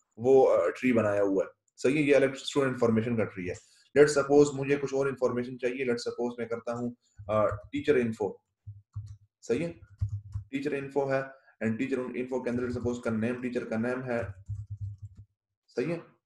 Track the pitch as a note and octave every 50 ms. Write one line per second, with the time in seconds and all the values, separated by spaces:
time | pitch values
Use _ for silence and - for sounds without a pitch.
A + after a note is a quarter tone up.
0 | _ _ _ A2 A2+ B2+ C3+ C3+ B2+ F2+ G#2 G#2 E2+ F2+ - - B2+ B2+ A#2+ A2
1 | G#2+ G#2 G2+ G2+ G2+ G2 F#2+ F#2 E2+ - - _ _ _ _ - - B2+ C#3+ D#3
2 | D3 C#3 C#3 C3 C3+ C3 C3+ - - - - D3 C3+ C3 B2 - A#2+ A2+ A2 A2
3 | A2 B2 A#2+ A2 G2+ - - F#2+ F2 F2+ F2+ - _ _ _ _ _ _ _ C#3
4 | D3+ D3 D3 C#3+ C3 C3+ C#3+ D3 D3 C#3+ C3+ C3+ C#3 C3+ C#3+ C#3+ C#3 C3 C3+ C3+
5 | C#3 C#3 C3 A#2+ B2+ A#2+ A#2+ B2 A#2+ B2+ C3 B2 C3 B2 B2+ C3+ C3+ B2 A#2+ A#2+
6 | - A#2 - - A#2+ A#2+ A#2+ A#2+ A2+ A2+ A#2 A#2 A2 A#2+ A#2 A#2+ B2 A#2+ A#2+ _
7 | _ _ _ - G#2 - G#2+ G#2+ G#2+ - - - - - - D3 C#3+ D3 C#3 B2+
8 | A#2+ A2+ A2 - G#2 F#2+ - - _ _ _ _ _ G#2 - - _ _ _ -
9 | - - - _ _ _ _ _ - - A#2 C#3 E3 E3+ E3+ - - _ - _
10 | - - - - - - - - - - C3+ C#3 C#3 D3 C#3+ C#3 C#3 C3+ - C#3+
11 | C#3 C3+ C3+ C3+ C3+ - - - _ _ _ _ A2 A2+ A2+ A2 C#3 C3 C3+ B2+
12 | B2+ B2 A#2+ - B2+ B2+ C3 B2+ B2 B2 A#2+ B2 B2 A#2+ A#2+ A#2+ A2 A#2+ A#2+ A#2+
13 | - A#2 A2+ A2 A2+ A#2+ B2 B2 B2+ B2 B2 B2 A#2 A2+ A2+ A2 A2+ B2 B2+ C3
14 | B2+ B2+ A#2+ A#2 G#2+ - - - - - - - - - - - - - - -
15 | - - - - - _ _ _ _ _ _ _ _ _ _ A#2+ B2+ D#3+ E3+ E3
16 | - - _ _ _